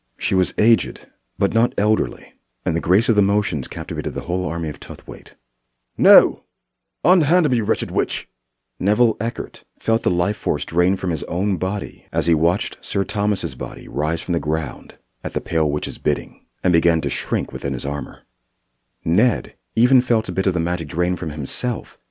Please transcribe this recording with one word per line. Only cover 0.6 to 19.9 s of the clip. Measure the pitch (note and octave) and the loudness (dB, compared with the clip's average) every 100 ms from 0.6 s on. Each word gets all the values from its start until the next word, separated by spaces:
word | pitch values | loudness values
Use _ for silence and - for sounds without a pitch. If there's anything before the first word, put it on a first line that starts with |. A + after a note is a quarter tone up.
| A2 A2 - - - _ _ - | 4 4 2 -12 -18 _ _ -4
but | G2 | 0
not | A2 A#2+ - | 2 0 0
elderly, | G#2 G#2+ C2 G#1 - _ _ _ | 0 2 0 -6 -18 _ _ _
and | - E2 | -4 -2
the | |
grace | E2 F#2+ A#2 | 2 2 4
of | G#2 | 2
the | |
motions | G2 G#2 G2+ D2+ C2 | 4 2 0 -4 -6
captivated | - D#2+ D2+ D2+ | -8 -6 -6 -4
the | C2 | -6
whole | B1 F2+ F2+ | -4 -4 -2
army | E2 D#2+ | -4 -4
of | C#2+ | -8
Tuthwaite. | - D#2 - A#1+ - - _ _ _ _ _ - | -10 -12 -12 -14 -14 -20 _ _ _ _ _ 0
No! | D#3 G3+ G2 - _ _ _ _ _ _ | 6 8 6 0 _ _ _ _ _ _
Unhand | D3 F#3 C#3+ F3 D3+ | 2 4 4 2 2
me, | B2 | 0
wretched | G#2+ G#2+ - | 0 -2 0
witch! | F2+ F2 - - _ _ _ _ _ | -2 -2 -4 -12 _ _ _ _ _
Neville | F2+ G#2+ A#2+ - | 0 4 4 2
Eckert | A#2 - - - - _ | -4 -4 -8 -12 -20 _
felt | - A2+ | -2 0
the | A2 | 2
life | F2 F2+ G#2 | 2 0 0
force | - D2 | -2 -2
drain | - E2+ F2+ F#2+ | -2 2 2 2
from | F#2 | -2
his | D#2+ | -4
own | - F2 G2+ F#2 | -4 -2 -2 0
body | F#2 G#2 C#2+ - - | -2 -4 -6 -10 -6
as | E2 D#2+ | -2 2
he | |
watched | D#2+ E2 F#2+ - - | 2 2 0 -4 -12
Sir | - G2+ | -6 -4
Thomas's | G2 G#2 G#2 G2+ E2 | -2 -2 -2 -2 -4
body | C2 B1 A1 G1+ | -6 -8 -10 -8
rise | A#1+ D2+ E2 | -4 -2 -2
from | - | -2
the | E2+ | -2
ground | D2 D#2+ D2+ D2 - - _ _ | 0 -2 -2 -8 -16 -20 _ _
at | - | -6
the | - | -6
pale | - E2 D#2 | -2 0 0
witch's | D2 D2 B1+ | 0 -4 -4
bidding | - D2 - - _ _ | -2 -2 -4 -18 _ _
and | F#2+ | 2
began | F2 E2+ E2 | 4 4 2
to | D2 | 0
shrink | - - A2 D2 | -6 -2 -2 -2
within | B1+ C#2 | -6 -6
his | C2 | -4
armor. | C#2 C#2+ C2 - _ _ _ _ _ _ _ _ | -4 -6 -6 -12 _ _ _ _ _ _ _ _
Ned | E2 F2 B2 D#2 - - _ | 0 2 2 0 -6 -18 _
even | - A#2+ | 0 4